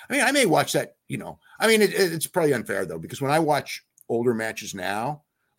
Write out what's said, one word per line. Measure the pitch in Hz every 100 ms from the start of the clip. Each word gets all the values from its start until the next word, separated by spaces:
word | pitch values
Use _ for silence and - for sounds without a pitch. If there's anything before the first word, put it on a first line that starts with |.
| -
I |
mean, | 277
I | 247
may | 285 220
watch | 147 143
that, | 151 120 _ -
you | 127
know, | 85 - _ -
I | 220
mean, | 220
it, | 196
it's | 170 185 165 -
probably | 185 156
unfair | 123 104 98
though, | 90 85
because | 80 120
when | 135
I | 156
watch | 151 139 - - - _ -
older | 117 123
matches | 113 113 107 101
now, | 95 92 101 127 151 _ _ _